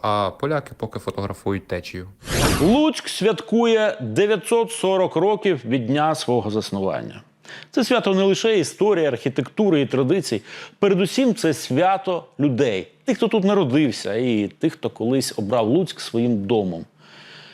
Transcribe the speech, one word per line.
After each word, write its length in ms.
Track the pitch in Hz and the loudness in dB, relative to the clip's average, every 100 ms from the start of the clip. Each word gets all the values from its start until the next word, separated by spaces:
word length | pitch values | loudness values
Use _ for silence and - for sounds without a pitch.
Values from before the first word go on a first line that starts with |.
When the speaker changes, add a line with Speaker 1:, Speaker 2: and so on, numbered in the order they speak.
Speaker 1:
а 300 | 107 104 98 - | -2 0 -2 -2
поляки 320 | 139 151 - - | -4 -4 -6 -10
поки 220 | 107 98 | -8 -8
фотографують 680 | - - 98 98 95 98 - | -8 -6 -8 -6 -4 -4 -4
течію. 400 | 90 - 90 92 - - 139 135 - | -8 -8 -14 -14 -14 -6 0 0 2
Speaker 2:
Луцьк 480 | 156 262 311 - - | 4 4 2 0 -8
святкує 880 | - 269 190 - 220 233 220 214 - | -2 0 -2 -2 2 4 4 2 -2
дев'ятсот 680 | 117 117 208 214 - 233 226 | -4 0 2 2 0 0 0
сорок 440 | - 190 190 180 160 | -2 0 2 0 2
років 460 | 190 214 202 147 113 | 0 2 0 -2 0
від 200 | 131 117 | -2 0
дня 300 | 147 156 156 | 0 0 0
свого 360 | - 123 104 | 0 0 0
заснування. 680 | 107 101 98 95 67 57 - - _ - - - | -4 -4 -4 -2 -4 -8 -16 -20 _ -20 -20 -4
Це 120 | - | -2
свято 320 | 226 240 196 190 | 2 2 2 2
не 80 | |
лише 360 | 196 185 226 214 | 2 2 2 2
історія, 480 | 147 - 208 180 151 | 0 0 2 2 2
архітектури 720 | 120 139 135 127 - 208 156 | 0 -2 -4 -6 0 2 2
і 40 | 135 | 2
традицій. 560 | 131 135 190 - 107 - - - - | 0 2 0 0 -4 -6 -18 -14 0
Передусім, 560 | 202 185 190 - 262 - | 2 2 0 2 2 2
це 180 | 165 | 0
свято 720 | 135 - 127 180 190 190 175 - - | -2 -2 2 2 0 -2 -6 -6 -2
людей. 480 | 147 131 135 95 - _ - | 0 2 0 0 -6 _ -4
Тих, 120 | 226 | 0
хто 100 | 226 | 2
тут 160 | 226 | 2
народився, 720 | 190 202 143 143 143 - 98 107 | 2 2 4 2 2 0 -4 -2
і 320 | 127 110 101 - | 0 0 -2 -2
тих, 140 | 160 | -4
хто 160 | - 113 | -4 -8
колись 440 | - 113 135 127 - | -4 0 0 -2 -6
обрав 300 | 101 120 110 | -2 0 2
Луцьк 320 | 156 180 - | 2 0 -6
своїм 460 | - 113 123 110 98 | -6 -2 0 0 0
домом. 400 | 113 95 85 80 _ - - - - - | 0 0 -6 -12 _ -20 -20 -20 -20 -20